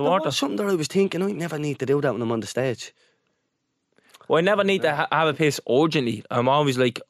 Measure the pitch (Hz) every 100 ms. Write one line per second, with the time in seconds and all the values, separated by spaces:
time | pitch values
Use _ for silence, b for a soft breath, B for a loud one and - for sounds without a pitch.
0 | 143 190 - 135 - 202 202 185 147 190
1 | 196 165 196 180 170 156 151 135 127 143
2 | 139 107 117 113 101 117 131 113 - _
3 | _ _ _ _ _ _ _ _ _ _
4 | b b - 151 180 208 196 196 160 147
5 | - 151 160 139 156 - - 127 160 156
6 | 120 107 - 127 123 143 147 123 127 -